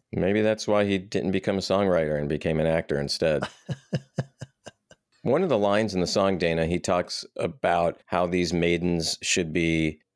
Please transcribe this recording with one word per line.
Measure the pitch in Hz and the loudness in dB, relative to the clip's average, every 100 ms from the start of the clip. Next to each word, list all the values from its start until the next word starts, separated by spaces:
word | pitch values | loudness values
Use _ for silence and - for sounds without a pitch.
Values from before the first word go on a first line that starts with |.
| _ | _
Maybe | 92 90 104 | 0 2 2
that's | 107 110 - | 2 0 0
why | 104 | 2
he | 101 98 | 2 0
didn't | 98 - 95 | -2 -2 0
become | 92 - 98 | 0 0 -2
a | |
songwriter | - 98 98 87 76 73 | 0 2 2 2 2 0
and | 73 | -2
became | 78 85 80 | -2 0 0
an | 80 | 2
actor | 82 - 71 | 0 0 -2
instead. | 71 - 80 73 - - - | -2 -2 0 0 -4 -10 -12
<laughs> | 135 _ - - - - _ - _ - - _ - _ _ | -12 _ -8 -6 -8 -8 _ -20 _ -20 -20 _ -20 _ _
One | 117 151 | -2 0
of | 185 | 2
the | 110 | 2
lines | 101 104 110 | 2 2 0
in | 92 | -2
the | 85 | 0
song, | 107 98 90 | 2 2 2
Dana, | 85 82 82 | 0 0 0
he | 87 | -2
talks | - 90 87 - - - | 0 -2 -2 -10 -12 -6
about | 87 80 90 85 85 - _ | -6 -2 0 2 0 -2 _
how | 90 90 | -2 0
these | 90 82 | 0 0
maidens | 85 85 85 87 85 80 - | 2 2 2 0 0 -2 -6
should | - 95 80 | -2 -2 0
be | 85 82 80 80 - _ | 0 0 2 0 -4 _